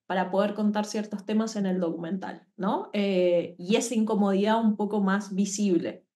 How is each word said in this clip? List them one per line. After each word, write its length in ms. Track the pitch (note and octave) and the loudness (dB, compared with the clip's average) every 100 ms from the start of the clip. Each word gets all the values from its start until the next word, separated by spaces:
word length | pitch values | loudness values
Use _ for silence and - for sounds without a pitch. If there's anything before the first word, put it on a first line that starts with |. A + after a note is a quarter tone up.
| - | -4
para 240 | F#3 F#3 | -2 0
poder 240 | F#3+ G#3 | 2 0
contar 320 | G#3 G#3+ G#3 G#3 | 0 0 0 -2
ciertos 400 | A3 G#3 G3+ - | -4 -6 -8 -2
temas 300 | G#3+ A3+ G#3+ | -2 0 -2
en 100 | F#3+ | -2
el 140 | F#3 | 0
documental, 680 | E3+ E3 E3+ F#3+ G#3 - - - | -2 -4 -6 -6 -6 -12 -16 -6
¿no? 340 | G#3+ C#4+ G#4 | -2 -2 -4
Eh, 640 | G#3+ G3+ F#3 F3+ F3 E3 - | -2 0 2 4 2 0 -6
y 180 | F3+ A#3 | 0 0
esa 200 | B3+ A#3 | 2 0
incomodidad 680 | G#3+ G#3 G3+ G3 G3+ A3 | 2 2 2 2 2 2
un 140 | A3+ G#3 | 2 2
poco 260 | G3+ G#3 | 0 0
más 320 | F#3+ G3 G3+ | 0 0 -2
visible 720 | F#3+ G3+ - G#3 E3+ A#2 G2+ _ | -2 -2 0 2 2 0 -8 _